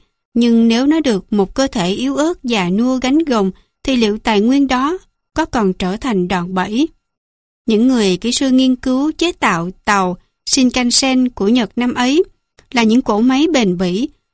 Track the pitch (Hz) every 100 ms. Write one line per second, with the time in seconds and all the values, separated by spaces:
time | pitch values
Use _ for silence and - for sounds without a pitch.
0 | _ _ _ 233 240 233 226 226 277 320
1 | 277 196 - 208 190 - 269 240 175 196
2 | 254 269 311 349 240 220 175 196 247 262
3 | 254 294 320 226 190 - _ _ - 254
4 | 220 214 233 208 226 277 269 254 277 370
5 | _ _ _ - 320 254 196 185 180 214
6 | 269 196 180 190 175 185 196 226 330 _
7 | _ _ _ _ _ _ - 208 254 247
8 | 202 180 233 - 269 254 262 254 262 254
9 | 302 - 339 - 254 170 170 - - 202
10 | 185 180 _ _ - - 254 254 247 -
11 | 269 262 247 - 196 247 208 - 247 -
12 | 247 294 403 _ _ _ _ 247 220 240
13 | - 208 247 262 330 277 196 175 180 185
14 | 285 _ _